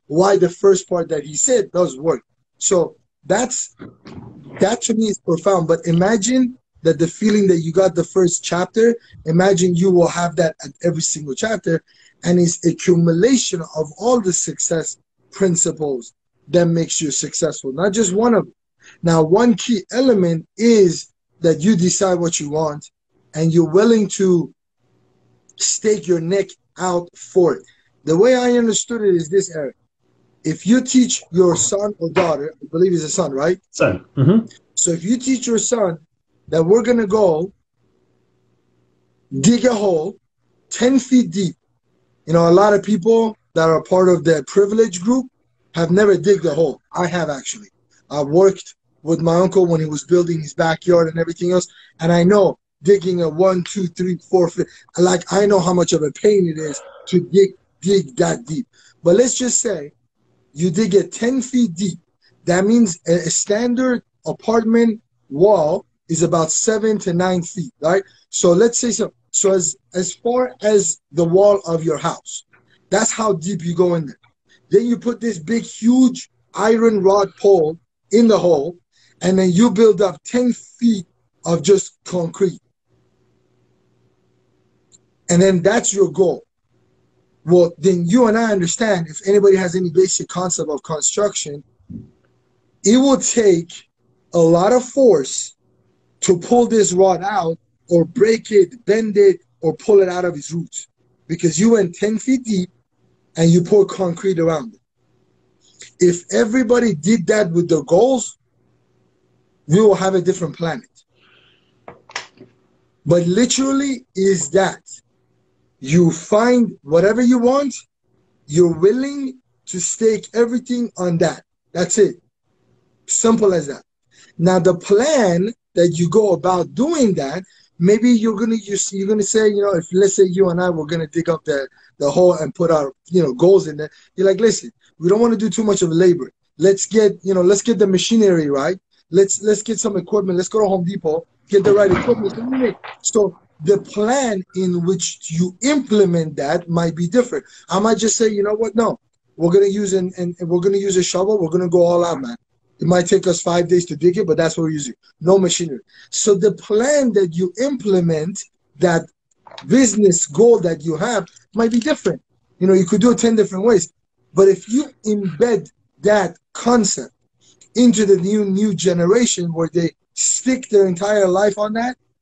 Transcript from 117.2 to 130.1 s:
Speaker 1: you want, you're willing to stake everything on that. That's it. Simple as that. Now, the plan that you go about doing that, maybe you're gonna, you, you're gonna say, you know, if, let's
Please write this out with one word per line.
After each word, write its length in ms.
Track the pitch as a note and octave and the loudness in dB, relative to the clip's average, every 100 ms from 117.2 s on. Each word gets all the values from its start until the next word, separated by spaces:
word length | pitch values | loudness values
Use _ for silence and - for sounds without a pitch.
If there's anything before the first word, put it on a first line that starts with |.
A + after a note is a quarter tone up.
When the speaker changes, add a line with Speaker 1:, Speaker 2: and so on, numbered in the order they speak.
Speaker 1:
you 160 | B3 B3+ | 2 2
want, 360 | A#3 C#4 C#4+ - - _ _ _ _ _ - | 2 0 -2 -8 -16 _ _ _ _ _ -4
you're 300 | D3+ F3 D#3+ | 2 2 2
willing 640 | F#3 B3 C#4 C#4+ C4+ C4 _ _ - | 0 0 -4 -6 -10 -12 _ _ -14
to 120 | F#3 | -8
stake 480 | - - A3+ G#3+ - | -8 -2 -2 -2 -4
everything 580 | A3 A#3 A#3+ B3 B3 A#3 - | -2 -2 -2 -6 -6 -6 -6
on 220 | F3+ E3+ | -4 0
that. 240 | E3+ C3 _ _ _ | -2 -4 _ _ _
That's 260 | E3 F3 - | -6 -2 2
it. 180 | F3+ - _ _ _ _ _ _ _ _ - | 0 0 _ _ _ _ _ _ _ _ -8
Simple 480 | - A3+ A3+ G#3 | -2 0 2 2
as 140 | F3 C#3+ | 0 -4
that. 160 | - _ _ _ _ _ - | -12 _ _ _ _ _ -2
Now, 220 | E3+ F#3 | 2 2
the 160 | F3 F3 | 2 0
plan 800 | - G3+ C#4 D4 G3+ E3+ G3+ - _ - | 2 2 2 2 2 0 -2 -8 _ 0
that 140 | E3+ D#3 | 0 2
you 100 | E3+ | 0
go 240 | G3 G#3 | 2 2
about 400 | E3 F3+ F3+ C#3+ | 0 0 -2 -2
doing 400 | C3+ C#4+ E4 A#3 E3 | -4 -2 0 0 0
that, 280 | C3+ E3 F#3+ _ _ - | -4 -8 -12 _ _ -2
maybe 320 | F3 G#3+ A#3+ | 2 2 4
you're 260 | A#3 A3+ G3+ | 2 2 -2
gonna, 200 | A3+ A3+ | -2 -4
you, 200 | G3+ G3 - | -4 -6 -6
you're 160 | G3 G3 | -6 -2
gonna 160 | G#3+ | -2
say, 240 | G3 A3 G#3+ | 0 0 0
you 120 | G3+ | 0
know, 140 | G3+ F3+ | -2 -2
if, 120 | E3 | -2
let's 220 | F3+ G3 | 0 2